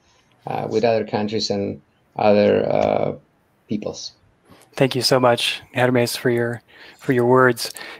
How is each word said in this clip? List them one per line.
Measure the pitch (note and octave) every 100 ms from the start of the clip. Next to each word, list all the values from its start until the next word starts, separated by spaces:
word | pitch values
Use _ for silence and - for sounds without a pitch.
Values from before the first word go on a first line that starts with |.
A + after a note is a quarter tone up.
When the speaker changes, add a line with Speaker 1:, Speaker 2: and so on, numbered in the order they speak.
| _ _ _ _ -
Speaker 1:
uh, | A2 G#2
with | A2
other | A#2 A2+ G#2
countries | A2 G#2 A2 -
and | G2+ G2+ G2+ _ _ _ -
other, | G#2+ G#2 G#2 G2+ -
uh, | G#1+ G#1 G#1 G1+ G1+ _ _ _ _ _
peoples. | G#2+ A#2 A2+ - - _ _ _ - _
Speaker 2:
Thank | - C3+ B2+
you |
so | A#2 C3+
much, | B2 A#2 - - -
Hermes, | - B2 B2+ A#2+ -
for | C3
your, | A#2+ A#2+ A#2 - - - -
for | -
your | B2+ A#2+
words | B2+ B2+ B2 - - - -